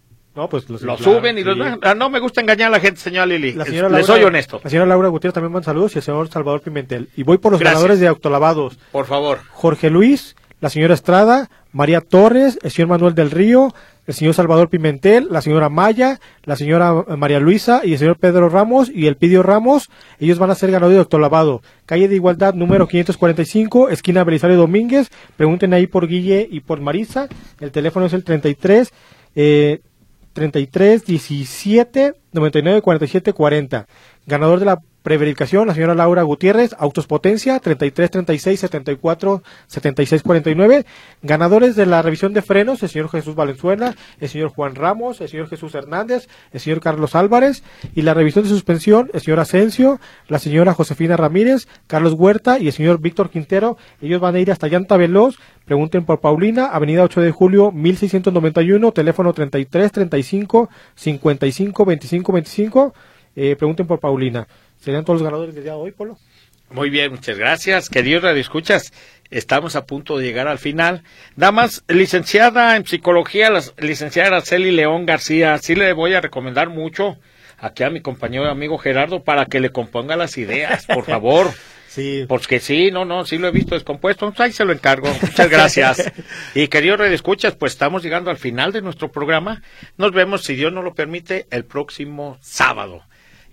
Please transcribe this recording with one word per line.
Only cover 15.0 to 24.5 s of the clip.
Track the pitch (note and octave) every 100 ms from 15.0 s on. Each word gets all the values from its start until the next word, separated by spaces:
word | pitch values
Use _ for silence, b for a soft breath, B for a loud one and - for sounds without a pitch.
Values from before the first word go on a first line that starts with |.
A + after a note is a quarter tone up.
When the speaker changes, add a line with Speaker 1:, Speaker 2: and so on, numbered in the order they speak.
| F#3+ A#3 E4+
Speaker 1:
la | E3
señora | D3+ D#3 D3+
Maya, | D3+ G3+ A3+ B3+ C4+ b b
la | - C#3
señora | D3 E3 F3 E3 F#3 D3
María | D3 C#3+
Luisa | D3 G#3 - B3 G3
y |
el | C#3+
señor | D#3 E3+
Pedro | F3+ F3+ F3
Ramos | F3 G#3+ B3+ C4
y | C4 D3+
el | C#3
Pidio | E3+ F#3
Ramos. | F#3 G#3 A#3 C#4+ - b b b
Ellos | D#3 F3
van | F#3
a | F#3
ser | F#3+
ganadores | F#3 F3 F#3+
de |
autolavado. | E3 D#3 D3 D#3+ D#3 B2 b b -
Calle | E3 G3
de | G3
Igualdad, | F3+ E3+ G3
número | F#3 F3 G3 F3
quinientos | F3 F3 F3+
cuarenta | E3+ E3
y | D#3+
cinco, | G#3+ A3 B3 C4
esquina | E3 - F3+ E3+
Belisario | D#3+ F3